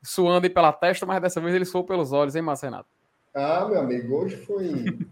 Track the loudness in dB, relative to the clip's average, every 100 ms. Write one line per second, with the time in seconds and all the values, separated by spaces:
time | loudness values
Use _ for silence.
0 | -6 0 4 4 4 4 4 6 2 2
1 | 0 0 0 -2 0 0 0 -2 -2 -2
2 | 0 2 2 0 -2 -4 -6 -10 -14 _
3 | _ _ _ -4 0 0 2 0 0 -2
4 | -2 -2 -2 -6 -6 -4 -4 -4 -4 -6
5 | -8